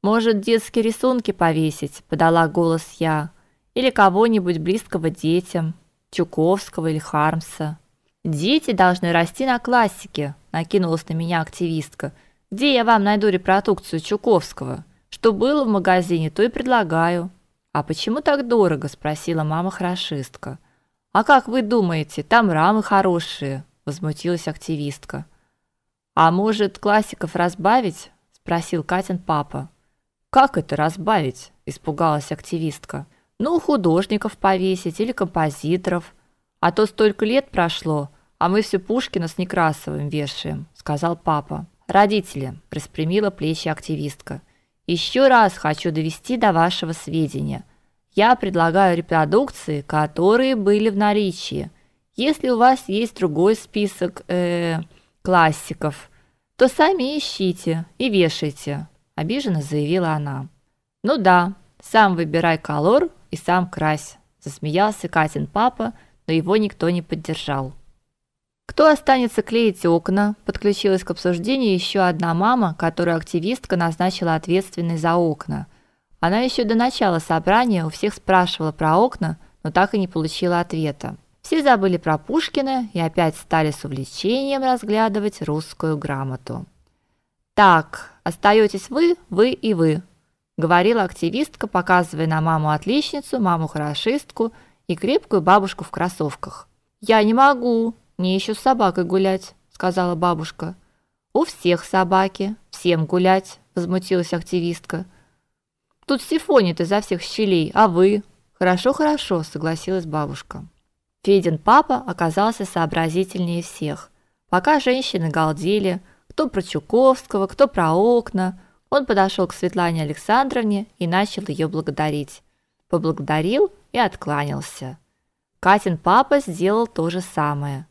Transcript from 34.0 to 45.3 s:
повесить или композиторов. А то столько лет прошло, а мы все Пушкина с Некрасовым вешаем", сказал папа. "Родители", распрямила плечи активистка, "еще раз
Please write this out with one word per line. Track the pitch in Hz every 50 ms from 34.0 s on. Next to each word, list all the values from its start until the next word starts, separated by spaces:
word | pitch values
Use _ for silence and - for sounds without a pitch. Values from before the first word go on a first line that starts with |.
| 196 - 214 208 - 208 - _
повесить | - 196 190 185 185 190 185 180 - 175 160 -
или | 214 240
композиторов. | 247 - 202 175 - 175 156 151 139 - - 151 175 180 180 - 180 175 - - _ _ _ _ _ _ _ _ _ _
А | - 180
то | 180 220 220
столько | 208 - - 214 214 196 - 214
лет | 214 240 277 277 _
прошло, | - 190 175 170 - - - 160 156 147 143 143 _ _ _ _ _ _
а | 160 175
мы | 190 214
все | 208 - - 185
Пушкина | 185 - 220 254 262 - - 190 170
с | 160 - -
Некрасовым | 180 180 - 180 165 160 151 - - 151 147 147 147 147
вешаем", | 160 151 143 139 - - - 160 151 139 151 _ _
сказал | - - - 151 143 170 170 170
папа. | 165 _ 170 156 147 147 - 151 151 165 - _ _ _ -
"Родители", | - 196 208 202 214 208 190 - - 143 135 127 - - _ _
распрямила | - 147 - - _ - 156 160 180 208 208 202
плечи | 190 - 151 156 160 156 - 170
активистка, | 160 156 - - 160 151 147 143 135 _ - - 143 143 _ _ _ _ _ _ _ _ _
"еще | - 170 165 - - - 254 269
раз | 269